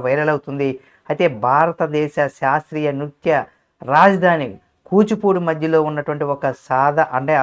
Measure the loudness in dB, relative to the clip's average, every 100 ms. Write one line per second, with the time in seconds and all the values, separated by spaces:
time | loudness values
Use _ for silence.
0 | 0 0 0 -2 -4 -4 -4 -4 _ _
1 | -8 -2 -2 0 0 2 2 0 -4 -2
2 | -2 -2 -4 -2 -2 -2 -4 -4 -4 -4
3 | -8 -6 -2 -2 -2 _ _ _ 0 4
4 | 4 4 2 0 -4 -10 _ _ 0 2
5 | 2 2 0 0 0 -2 0 2 0 -4
6 | -6 -4 -4 -4 -4 -6 -2 0 2 2
7 | 0 -2 0 0